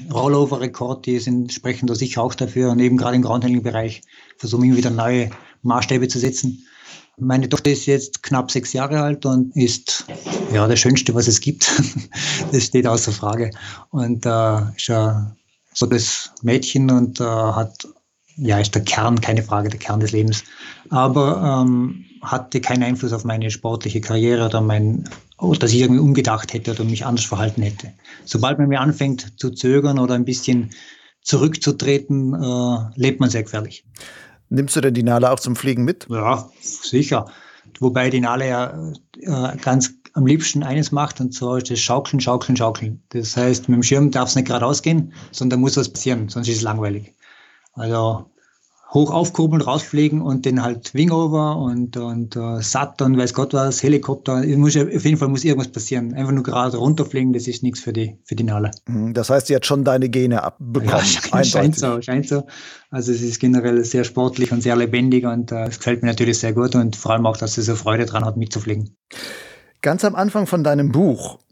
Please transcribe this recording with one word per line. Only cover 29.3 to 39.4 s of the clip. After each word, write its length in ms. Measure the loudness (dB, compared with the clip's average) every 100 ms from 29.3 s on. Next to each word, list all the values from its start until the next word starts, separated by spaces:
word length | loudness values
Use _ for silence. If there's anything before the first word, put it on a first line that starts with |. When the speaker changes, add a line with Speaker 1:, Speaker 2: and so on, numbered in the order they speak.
| -8
Speaker 1:
zu 120 | -8
zögern 480 | -2 2 4 4 2
oder 160 | 2
ein 100 | 0
bisschen 460 | 0 -2 0 0 0 -8 -20 -20 _ _
zurückzutreten, 1120 | 0 2 2 0 -2 0 0 0 0 0 0
äh, 420 | -2 -2 0 0 -2 -4 -2
lebt 240 | 0 2
man 100 | 0
sehr 120 | 0
gefährlich. 420 | -4 -6 -8 -12 _ -20 -20 -20 -20 _ -4
Speaker 2:
Nimmst 260 | -2 0 2
du 40 |
denn 140 | 2
die 80 | 2
Nala 300 | 2 4 4
auch 80 | 2
zum 160 | -2 -2
Fliegen 280 | 0 0
mit? 220 | 0 -2 -6
Speaker 1:
Ja, 400 | -2 0 -2 -4 _
sicher. 640 | -14 -12 -2 0 2 -2 -4 -14 -20 -20 _ -2
Wobei 300 | 0 2 0
die 100 | 0
Nala 240 | 0 -2 -2
ja, 460 | -2 -4 -8 -12 -12 _ -14
äh, 360 | -6 -4